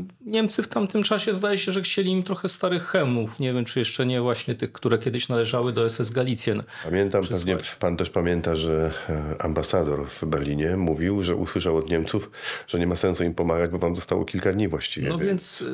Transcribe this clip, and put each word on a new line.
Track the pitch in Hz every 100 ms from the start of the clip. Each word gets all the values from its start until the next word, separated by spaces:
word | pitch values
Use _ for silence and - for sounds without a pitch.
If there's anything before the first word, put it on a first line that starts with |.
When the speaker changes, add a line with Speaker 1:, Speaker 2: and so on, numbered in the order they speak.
| 185 - 226
Speaker 1:
Niemcy | 220 220 -
w | 214
tamtym | 226 196 214
czasie, | 196 208 226
zdaje | 190 208 196
się, | 190
że | 190
chcieli | 175 - 185
im | 185
trochę | 185 180 185
starych | - 185 175 170
hełmów. | 190 139 120 107 -
Nie | 131
wiem, | 123
czy | 117 131
jeszcze | 113 - 127
nie | 127
właśnie | 120 117 -
tych, | 113 113
które | - 123 117
kiedyś | 127 120 -
należały | 120 113 123 123
do | 120 113
S | 113
S | 110
Galicjen | 120 127 110 - 104 - -
Speaker 2:
Pamiętam, | 80 90 101 101
Speaker 1:
przysłać. | 92 95
Speaker 2:
pewnie | 87 90 - -
pan | 92 85
też | 87
pamięta, | 90 85 87 85 80
że, | 82 78 80 78 -
e, | 76 76 76
ambasador | 82 76 76 95 76 73 71
w | -
Berlinie | 82 76 71 71 78 95
mówił, | 85 76 85 101
że | 87 87
usłyszał | 90 95 87 80
od | 78
Niemców, | 85 82 104 - - - - -
że | 87
nie | 85
ma | 87
sensu | 95 85
im | 87
pomagać, | 82 85 82 85
bo | 90
wam | 85 87
zostało | - 90
kilka | 95 95 101
dni | 95 101
właściwie, | 78 - - 131
Speaker 1:
No | 165
Speaker 2:
więc | 190
Speaker 1:
więc, | 185 - - 127